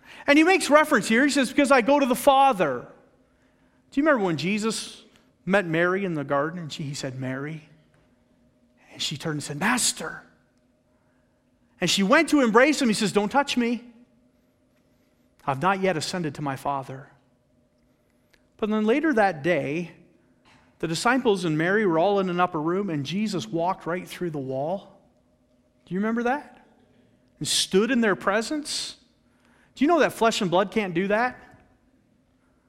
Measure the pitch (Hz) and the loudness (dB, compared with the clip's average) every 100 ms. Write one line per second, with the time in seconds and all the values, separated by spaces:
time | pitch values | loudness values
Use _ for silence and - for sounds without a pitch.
0 | - - - 294 339 381 - 302 302 247 | -20 -8 4 6 6 4 6 4 6 2
1 | - 226 285 277 247 - 269 262 214 285 | 2 2 4 2 0 2 4 4 4 2
2 | 254 247 277 269 269 190 151 123 - - | 2 2 4 6 4 4 0 -2 -10 -20
3 | _ _ _ _ _ _ _ _ _ 269 | _ _ _ _ _ _ _ _ _ 0
4 | 311 254 190 147 175 214 220 - - - | 2 2 2 0 -2 -2 -2 -6 -10 -16
5 | - _ _ _ 175 196 175 165 180 190 | -20 _ _ _ 0 0 2 0 0 0
6 | 190 156 135 143 156 175 151 - 143 143 | -4 -6 -2 -2 -2 -6 -12 -10 -10 -8
7 | 135 127 131 131 147 156 - _ _ _ | -10 -8 -8 -8 -10 -12 -18 _ _ _
8 | _ _ _ _ _ _ _ _ _ - | _ _ _ _ _ _ _ _ _ -10
9 | - 143 165 151 - 147 202 247 - - | -8 -6 -6 -8 -8 -4 -2 0 -2 -4
10 | 160 - - _ _ _ _ _ _ _ | -12 -14 -20 _ _ _ _ _ _ _
11 | _ _ _ _ _ _ _ - 175 202 | _ _ _ _ _ _ _ -6 -2 0
12 | 190 302 311 294 233 220 294 - 240 208 | 4 4 4 2 6 6 4 4 0 0
13 | 202 202 208 277 277 247 233 233 - - | 0 0 0 0 0 -2 -2 -4 -8 -20
14 | _ _ _ _ _ _ _ _ _ _ | _ _ _ _ _ _ _ _ _ _
15 | _ _ _ _ - 135 180 196 190 160 | _ _ _ _ -8 -2 -2 0 -2 -2
16 | - 185 151 147 147 135 143 139 131 135 | -6 -6 -8 -6 -8 -6 -6 -8 -10 -16
17 | - _ _ _ _ _ _ _ _ _ | -18 _ _ _ _ _ _ _ _ _
18 | _ _ _ _ _ - 214 214 214 285 | _ _ _ _ _ -8 -2 0 2 2
19 | 320 220 196 156 165 156 135 160 165 - | 0 2 0 0 -2 -2 -2 -6 -8 -16
20 | _ _ _ _ _ _ _ - 160 165 | _ _ _ _ _ _ _ -10 -6 0
21 | 233 254 233 196 175 151 170 214 202 160 | 0 2 2 0 0 0 0 2 2 2
22 | 196 202 190 175 180 156 160 190 196 147 | 2 2 0 0 0 0 -2 -2 -4 -6
23 | 135 190 214 175 - 165 175 185 160 180 | -4 -4 -4 -4 -6 -4 -4 -4 -6 -8
24 | 170 - 175 151 131 131 156 196 - - | -8 -8 -8 -6 -6 -6 -6 -8 -10 -20
25 | _ _ _ _ _ _ _ _ - 185 | _ _ _ _ _ _ _ _ -8 -4
26 | 214 233 240 285 - - _ _ _ _ | -2 0 -2 -2 -6 -20 _ _ _ _
27 | _ _ _ - 151 - - 185 226 254 | _ _ _ -10 -4 -2 0 0 2 2
28 | 220 175 202 208 226 302 - - - - | 0 0 0 -2 -2 -8 -6 -10 -10 -14
29 | _ _ _ _ _ _ _ - 294 330 | _ _ _ _ _ _ _ -2 2 4
30 | 190 - 226 - 185 180 202 220 190 170 | 2 2 0 2 0 0 0 -2 -2 -4
31 | 196 214 247 - - - _ _ _ _ | -2 0 -2 -6 -20 -20 _ _ _ _
32 | _ _ _ _ _ _ | _ _ _ _ _ _